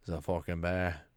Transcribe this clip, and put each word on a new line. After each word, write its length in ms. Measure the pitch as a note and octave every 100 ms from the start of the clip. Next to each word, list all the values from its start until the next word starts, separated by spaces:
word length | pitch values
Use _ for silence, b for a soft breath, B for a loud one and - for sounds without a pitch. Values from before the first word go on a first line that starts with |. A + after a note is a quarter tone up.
| -
There's 120 | E2
a 40 |
fucking 380 | D2 F2 E2 E2+
bear. 400 | E2+ F#2 F2+ D#2+ -